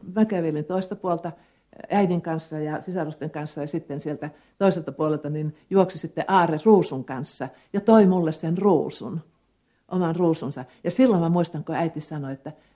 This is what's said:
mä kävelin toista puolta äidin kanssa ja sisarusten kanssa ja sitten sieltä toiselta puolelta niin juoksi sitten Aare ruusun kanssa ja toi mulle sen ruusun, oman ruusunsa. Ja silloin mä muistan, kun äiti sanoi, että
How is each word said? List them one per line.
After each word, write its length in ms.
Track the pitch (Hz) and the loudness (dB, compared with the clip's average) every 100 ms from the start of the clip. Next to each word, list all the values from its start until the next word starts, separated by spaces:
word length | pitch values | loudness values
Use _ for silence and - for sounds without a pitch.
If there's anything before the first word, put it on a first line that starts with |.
| - 185 | -6 0
mä 100 | 220 | 2
kävelin 400 | 196 165 151 151 | 2 -2 -2 -2
toista 300 | 185 190 202 | -4 -4 -6
puolta 360 | 185 170 170 156 _ _ _ - - | -4 -2 -4 -12 _ _ _ -20 -2
äidin 320 | 202 196 175 | 2 2 0
kanssa 380 | 170 160 - 156 | -2 -6 -6 -6
ja 220 | 151 151 | -6 -6
sisarusten 480 | - 185 156 156 156 | -6 -6 -6 -6 -8
kanssa 320 | 156 151 - | -8 -10 -8
ja 60 | 147 | -6
sitten 340 | 165 - 143 | -6 -8 -8
sieltä 280 | 151 147 151 - _ _ | -8 -8 -10 -14 _ _
toiselta 340 | 196 185 165 | 0 2 -4
puolelta 380 | 160 156 151 147 | -4 -2 -2 -4
niin 260 | 151 151 151 _ | -6 -6 -8 _
juoksi 280 | 196 185 170 | 2 2 0
sitten 280 | 160 - - | -8 -6 2
Aare 320 | 190 170 156 220 | 2 4 2 6
ruusun 400 | 208 151 135 - | 6 6 -4 -8
kanssa 440 | 131 147 - 123 - _ | -8 -8 -8 -10 -10 _
ja 80 | 202 | -2
toi 240 | 202 220 196 | 6 8 8
mulle 260 | 185 165 | 4 0
sen 260 | 156 165 175 | -2 -4 0
ruusun, 640 | 202 170 - - 117 165 - _ _ _ _ _ _ | 2 2 0 -6 -8 -10 -12 _ _ _ _ _ _
oman 280 | 185 170 165 | -2 -2 0
ruusunsa. 500 | 175 160 - 143 127 _ | 0 0 -4 -10 -14 _
Ja 80 | 165 | -4
silloin 300 | 175 262 190 | 4 4 4
mä 80 | 165 | 2
muistan, 340 | 175 165 151 | 2 0 -4
kun 120 | 143 147 | -6 -4
äiti 260 | 165 160 | -4 -4
sanoi, 320 | 151 156 135 | -10 -10 -8
että 180 | 135 - - _ | -10 -14 -18 _